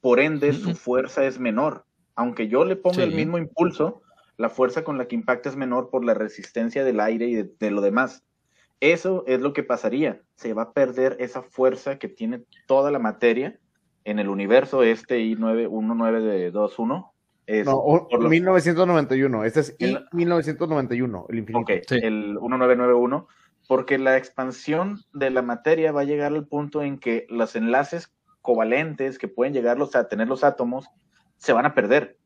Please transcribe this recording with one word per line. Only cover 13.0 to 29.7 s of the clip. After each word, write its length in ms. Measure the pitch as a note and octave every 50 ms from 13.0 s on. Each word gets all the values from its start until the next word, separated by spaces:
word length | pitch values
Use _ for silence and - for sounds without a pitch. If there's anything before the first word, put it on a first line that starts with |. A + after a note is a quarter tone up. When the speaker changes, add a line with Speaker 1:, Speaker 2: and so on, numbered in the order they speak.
| A#2 A2 G#2 - - A#2+ A2+ A#2+ C3 - - _ _ _ _ _ _ _ _ _ _
Speaker 1:
en 140 | G#2+ G#2 G#2+
el 100 | G#2 G2
universo 540 | G2 G2 G2 G2 A2+ C3 C3+ C3+ - C3+ B2
este 360 | A2+ A2+ A2+ - _ B2+ A#2+
I 160 | A2+ A2 A2+ A2
nueve, 300 | A2+ A2+ A2+ A2+ A#2 G#2+
uno 260 | G#2 A2 G#2+ A2 A#2
nueve 540 | A#2 A#2 A2+ A2+ A2+ A2 A2 G2+ F#2+ F2+ F2
dos 280 | F2 G#2 G#2 G2+ - -
uno. 340 | A#2 A2+ C3+ F3+ F#3 - _ _ _ _ _ _ _
Es 200 | - G#2+ G#2+ G#2
Speaker 3:
No, 100 | - C3+ C3+
o-, 300 | - C#3+ D3 E3+ E3+ -
Speaker 1:
por 160 | - B2 -
lo 60 | -
Speaker 3:
mil 160 | D#3+ E3+ F3+
novecientos 420 | F#3+ F#3 F3+ D3 E3 E3+ D#3+ F#3 F3+
noventa 280 | F3 D#3+ D3 B2+ C3
y 80 | C3 C3+
uno. 200 | C#3 B2 A2 G#2+
Este 160 | A2+ A2 D#3
es 160 | C#3+ - - -
Speaker 1:
El 100 | E3+ -
Speaker 3:
I 160 | - - - _ -
mil 160 | E3+ E3+ E3+
novecientos 400 | F3 E3+ D3+ D3+ D#3 - E3+ E3
noventa 260 | D#3 D3 C3 A2+ B2
y 60 | A#2
uno, 240 | B2+ B2 G#2+ F2+ F2 -
el 100 | A#2 A#2
infinito. 340 | G#2+ G2+ A2+ A#2+ A2+ G#2+ G#2
Speaker 1:
Ok, 80 | F2+ - -
Speaker 2:
Sí. 100 | C3 B2
Speaker 1:
el 360 | A2+ A2 G#2+ G#2+ G#2 G#2 G2+ G#2+
uno 180 | A#2 B2 B2+ B2+
nueve 180 | B2+ B2+ B2+ A#2+
nueve 160 | B2 B2 B2
uno, 340 | A#2+ A#2+ B2 C3+ D3 - _ _ _ _ _ _ _ _ _
porque 300 | C3 B2+ B2+ - C#3+ C3
la 180 | C3+ C3 C3
expansión 840 | C3 B2+ - _ - C3 C3 B2 - - - D3+ D#3+ F3+ G3+ G#3 G3 _ _ _
de 160 | C#3+ C#3 C3+
la 100 | B2+ B2+
materia 500 | B2 B2 A#2+ A#2 - D#3 D#3+ E3 D#3+ D#3+
va 100 | D3 D3
a 40 | C#3
llegar 260 | C#3+ D3 D3 D3 D3
al 160 | D3 D#3 D3 D3
punto 340 | - D3 D3 C#3+ C#3+ D3+
en 160 | D3 C#3+ C#3 C3+
que 280 | - A#2+ A#2 A#2 - -
los 280 | A2 A#2 A2+ A2 - A2+
enlaces 560 | A2 A#2 A#2+ C3+ C#3+ C#3+ - E3+ D#3+ _ _ _ _ _ _ _
covalentes 760 | _ - B2 A2+ A2 A2 A#2+ C3+ D#3 D#3+ D3+ - C3+ C3+ B2+ -
que 80 | - G3
pueden 260 | - - B2 C3+ D3
llegarlos 420 | C3+ A#2 A#2+